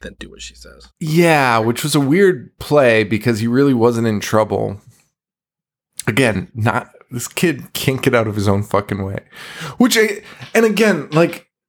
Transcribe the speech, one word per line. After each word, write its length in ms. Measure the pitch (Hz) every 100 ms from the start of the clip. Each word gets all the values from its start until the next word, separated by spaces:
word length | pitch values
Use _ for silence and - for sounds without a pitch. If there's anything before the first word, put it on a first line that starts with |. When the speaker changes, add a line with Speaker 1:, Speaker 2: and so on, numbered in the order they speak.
Speaker 1:
than 160 | - 98
do 100 | -
what 140 | -
she 100 | -
says. 340 | - - - - _
Speaker 2:
Yeah, 580 | 160 160 170 151 131 113
which 240 | 110 120
was 140 | 151 151
a 40 |
weird 560 | 135 170 196 127 113 _
play 440 | - 147 127 110
because 360 | 104 107 123 110
he 80 | 117
really 260 | 123 143
wasn't 320 | 123 117 117 113
in 140 | 104
trouble 600 | - 110 107 104 107 101 - _ _ _ _ _ _ _ _ _ _ - -
again, 420 | 107 127 98 87 117
not, 360 | 110 120 - _ _
this 160 | 123 -
kid 460 | - 175 131 -
can't 280 | - - 131
get 140 | 135 120
out 120 | 110
of 80 | 104
his 120 | 101
own 160 | 98
fucking 400 | 104 98 101 98
way. 160 | 95 101 - - - - 160 -
Which 200 | 247 233
I, 240 | 214 202 - - - 226
and 100 | 226
again, 440 | 196 220 170 135
like, 380 | 151 170 - - _